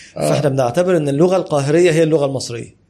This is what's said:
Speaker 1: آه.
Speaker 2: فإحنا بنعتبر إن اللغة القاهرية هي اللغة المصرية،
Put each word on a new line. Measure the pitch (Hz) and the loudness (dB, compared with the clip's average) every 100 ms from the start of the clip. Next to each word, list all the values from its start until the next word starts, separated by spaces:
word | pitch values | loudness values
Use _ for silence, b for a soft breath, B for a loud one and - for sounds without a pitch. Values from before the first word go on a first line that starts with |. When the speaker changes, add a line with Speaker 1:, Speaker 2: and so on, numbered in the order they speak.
| B B | B B
Speaker 1:
آه. | 151 | -2
Speaker 2:
فإحنا | 151 143 | 0 0
بنعتبر | 131 123 170 180 175 | 0 0 0 0 0
إن | 147 | 0
اللغة | 139 180 185 | 2 2 0
القاهرية | - 147 135 156 180 | -2 -2 0 2 4
هي | 160 | 4
اللغة | 165 156 139 | 2 2 0
المصرية، | 131 - 120 113 _ | -4 -8 -12 -14 _